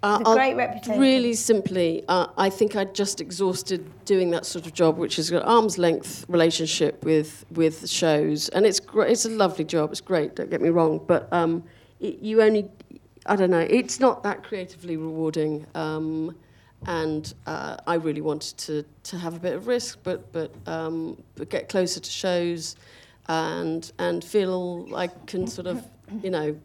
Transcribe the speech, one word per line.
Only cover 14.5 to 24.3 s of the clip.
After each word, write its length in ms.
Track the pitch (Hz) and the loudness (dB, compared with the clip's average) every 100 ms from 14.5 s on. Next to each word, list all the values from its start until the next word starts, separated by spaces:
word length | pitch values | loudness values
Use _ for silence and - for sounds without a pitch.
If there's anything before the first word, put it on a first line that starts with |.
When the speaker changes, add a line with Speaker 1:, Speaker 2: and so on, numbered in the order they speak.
| 202 180 160 175 160 | -10 -10 -14 -8 -8
Speaker 1:
rewarding. 720 | 160 160 160 160 156 151 151 160 | -6 -4 -2 0 -2 -4 -8 -8
Um, 600 | 156 156 156 160 160 165 _ _ _ _ - | -6 -4 -4 -4 -6 -8 _ _ _ _ -6
and, 440 | 170 156 156 156 - - | -2 -2 -4 -8 -14 -10
uh, 320 | 156 143 - - | -8 -8 -8 -2
I 80 | 170 | -2
really 260 | 160 147 | 0 -4
wanted 360 | 156 151 - - | -4 -4 -8 -12
to, 260 | - 151 147 _ | -8 -8 -8 _
to 140 | - 175 | -14 -10
have 160 | 170 170 | -8 -6
a 40 | |
bit 140 | 180 | -6
of 140 | - 220 | -4 -2
risk, 320 | 240 - - | -4 -4 -10
but, 300 | - 180 - | -8 -8 -8
but, 200 | 165 160 - - | -8 -8 -10 -10
um, 540 | 165 160 165 160 - - - | -6 -6 -6 -8 -12 -18 -14
but 140 | - | -6
get 180 | 190 - | -6 -2
closer 300 | 196 185 - | -2 -2 -4
to 100 | - | -8
shows 680 | - 190 180 175 170 156 - - - - _ - | -6 -2 0 -2 -4 -8 -14 -20 -20 -20 _ -4
and, 640 | 160 160 165 170 165 165 - | -2 -2 -4 -4 -6 -8 -4
and 240 | 175 175 | -2 -2
feel 680 | 170 | 0